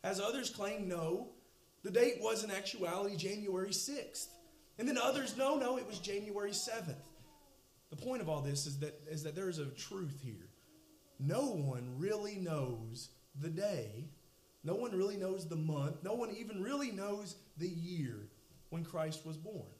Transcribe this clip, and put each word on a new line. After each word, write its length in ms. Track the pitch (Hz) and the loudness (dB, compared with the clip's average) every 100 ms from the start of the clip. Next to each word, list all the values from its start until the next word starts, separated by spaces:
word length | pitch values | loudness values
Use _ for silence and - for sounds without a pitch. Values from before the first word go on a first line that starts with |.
As 160 | 190 190 | 0 2
others 280 | 208 269 233 | 2 0 -2
claim, 400 | 220 196 208 190 | -2 -2 0 0
no, 400 | 175 160 185 254 - - - - - | 0 2 0 -2 -10 -20 -20 -20 -8
the 80 | 196 | 4
date 280 | 190 247 185 | 8 8 6
was 240 | 214 214 | 2 2
in 60 | 208 | 0
actuality 680 | 196 196 220 175 180 202 196 | -2 -2 -2 0 2 0 0
January 560 | 185 208 202 185 196 | 0 0 0 0 2
sixth. 580 | - - 285 - - - - - - - - | 0 0 -2 -4 -6 -8 -10 -20 -20 -20 -2
And 100 | 240 | 2
then 80 | 254 | 4
others, 400 | 247 277 247 214 | 4 4 0 2
no, 220 | 269 294 | 4 6
no, 180 | 247 254 | 4 2
it 100 | 202 | -2
was 120 | 214 | -6
January 560 | 196 202 208 202 202 | -2 -2 -2 -2 0
seventh. 520 | 208 - 226 170 143 - - - - - - - - - | -2 -2 -2 -4 -6 -10 -18 -20 -20 -20 -20 -20 -20 -14
The 60 | 147 | -6
point 260 | 254 254 | -2 0
of 60 | 170 | 0
all 120 | 151 | 0
this 260 | 139 143 147 | 2 0 0
is 120 | 139 | -2
that, 200 | 151 - - | -4 -6 -6
is 140 | 156 | -4
that 100 | 151 | -4
there 140 | 156 190 | -2 -2
is 100 | 160 | 0
a 80 | 139 | -4
truth 540 | 123 - 196 165 - | -6 -8 -4 -4 -4
here. 260 | 127 101 - - - - - - - - | -8 -8 -12 -20 -20 -20 -20 -20 -20 0
No 280 | 139 208 277 | 2 4 4
one 500 | 190 139 123 123 127 | 2 0 0 -4 -2
really 380 | 185 214 208 202 | 2 2 0 -2
knows 720 | 175 151 127 113 113 123 - - - 139 | 0 0 0 -2 -4 -8 -10 -16 -14 -6
the 120 | 156 | -2
day. 560 | 165 202 170 110 107 147 - - - - - | 0 2 2 -2 -6 -10 -12 -20 -20 -20 -8
No 120 | 151 196 | -2 0
one 200 | 240 185 | 2 2
really 200 | 196 202 | 2 2
knows 320 | 185 190 160 | 0 0 -2
the 80 | 160 | 0
month. 460 | 156 147 139 - | 2 2 2 0
No 120 | 185 | 0
one 160 | 233 220 | 0 0
even 320 | 208 214 202 | -2 -4 -2
really 300 | 202 285 277 | 0 2 0
knows 420 | 190 202 208 202 - - - | 0 -2 -2 -4 -10 -14 -4
the 80 | 175 | -2
year 600 | 170 170 175 131 107 104 - - - - | -2 -2 0 -2 -2 -8 -16 -20 -20 -6
when 140 | 165 | -4
Christ 420 | 160 165 156 156 165 | -2 0 0 -2 -6
was 100 | 156 | -6
born. 320 | 175 196 101 - | -6 -8 -8 -14